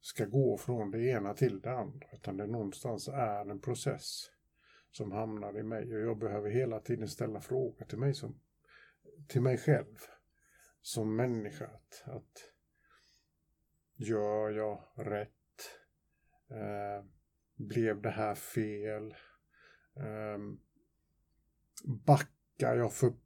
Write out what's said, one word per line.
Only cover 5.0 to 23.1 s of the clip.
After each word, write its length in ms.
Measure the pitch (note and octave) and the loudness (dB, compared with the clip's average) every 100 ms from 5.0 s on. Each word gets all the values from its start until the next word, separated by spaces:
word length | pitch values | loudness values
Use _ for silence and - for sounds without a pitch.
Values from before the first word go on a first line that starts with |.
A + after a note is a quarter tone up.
| G#2+ | -4
hamnar 460 | G2 A2+ G#2+ G2+ G2+ | -2 -2 -4 -6 -4
i 40 | |
mig, 320 | A2 A2 A#2+ | -4 -4 -4
och 60 | A2 | -2
jag 180 | A2+ G#2+ | 0 0
behöver 320 | G#2+ G#2 G#2 | 0 0 2
hela 300 | A2+ B2+ A2+ | 2 2 -2
tiden 280 | - A#2+ A2 | -2 -2 -2
ställa 320 | - A2+ G#2+ | -4 -4 -4
frågor 440 | - B2+ C3 - | -2 0 0 -4
till 140 | - G#2+ | -10 0
mig 160 | C#3 | 0
som, 260 | C3+ A2+ - _ _ _ - - _ - - - | 0 -4 -12 _ _ _ -20 -20 _ -20 -20 0
till 120 | C3 | 4
mig 160 | B2+ B2+ | 4 4
själv 380 | - C3 - - - - _ _ _ _ - _ | 6 4 4 -12 -20 -20 _ _ _ _ -20 _
som 340 | - - A2 A2 | -6 -2 0 2
människa, 480 | B2+ A#2 G#2 - | 2 2 -2 -8
att, 380 | A#2+ A2 _ - | -12 -12 _ -16
att 460 | - B2 - - - _ _ _ _ _ _ _ _ _ _ _ _ _ _ _ | -12 -12 -12 -20 -20 _ _ _ _ _ _ _ _ _ _ _ _ _ _ _
gör 540 | G#2 A2 G#2 G#2+ G#2+ | 0 2 4 2 2
jag 320 | G#2+ G#2+ G2+ - | 0 -2 -4 -10
rätt? 360 | - G#2 G#2 G#2 _ _ - - - _ _ _ _ _ _ _ | -8 -2 -2 -4 _ _ -16 -16 -16 _ _ _ _ _ _ _
Eh, 540 | A#2 G#2 G#2 G2+ G2+ G2+ _ _ _ _ _ | -8 -4 -4 -4 -6 -10 _ _ _ _ _
blev 440 | G#2+ A#2+ A2+ G#2 | -2 2 4 2
det 80 | A2 | -2
här 240 | G2 G#2+ | 0 -2
fel? 800 | G#2 - - G#2+ G#2 G#2 G#2+ G#2+ - - _ _ _ - - _ - | -2 -4 -2 -2 -2 -4 -4 -6 -12 -20 _ _ _ -20 -20 _ -8
Ehm, 640 | A2 G#2+ G#2+ G#2 G#2 G#2 _ _ _ _ _ _ _ _ _ _ _ - - A#2 - | -6 -4 -4 -4 -6 -10 _ _ _ _ _ _ _ _ _ _ _ -14 -6 -4 8
backar 680 | C#3+ - _ _ _ C3 A#2+ | 8 8 _ _ _ 2 4
jag 160 | A#2 | 2
för 200 | - B2+ | 6 4